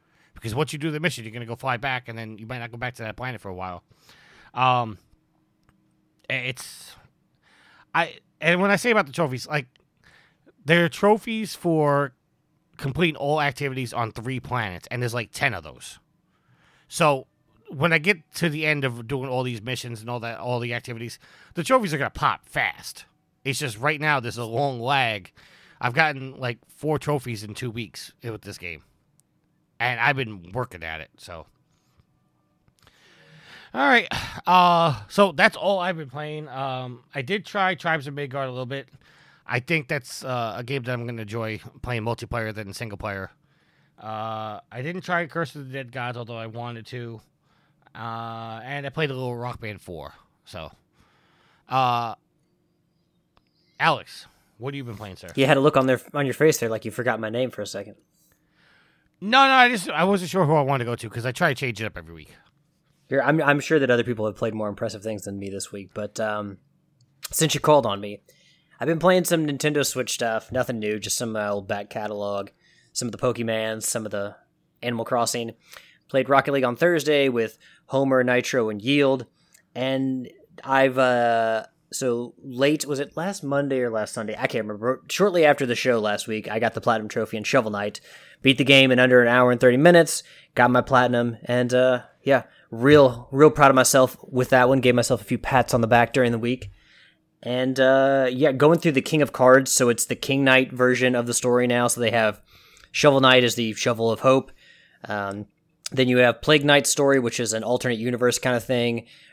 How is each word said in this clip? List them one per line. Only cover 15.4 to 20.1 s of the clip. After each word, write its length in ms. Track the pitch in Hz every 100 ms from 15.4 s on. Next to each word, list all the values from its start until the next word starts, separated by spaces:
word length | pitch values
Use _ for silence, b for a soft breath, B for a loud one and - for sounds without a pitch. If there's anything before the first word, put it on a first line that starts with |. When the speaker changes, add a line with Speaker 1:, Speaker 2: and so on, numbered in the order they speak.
| 139 92
Speaker 1:
of 80 |
those. 340 | 78 62 - - _ _ _ _ _ _ _ _ _
So 380 | - 156 135 - _ _ _ -
when 220 | 139 170
I 40 | 165
get 340 | 170 208 _ -
to 140 | 170
the 160 | 147 156
end 180 | 147
of 240 | 135 120 113
doing 200 | 139 131
all 120 | 127
these 180 | 127 113
missions 400 | 117 127 120 110
and 80 |
all 100 | 113